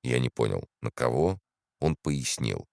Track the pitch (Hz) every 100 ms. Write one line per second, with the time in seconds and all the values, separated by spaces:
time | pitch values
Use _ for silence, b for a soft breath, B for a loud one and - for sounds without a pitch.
0 | 62 62 62 - 57 50 50 _ 58 -
1 | 60 64 85 95 _ _ _ _ 76 78
2 | - 71 64 - 58 50 50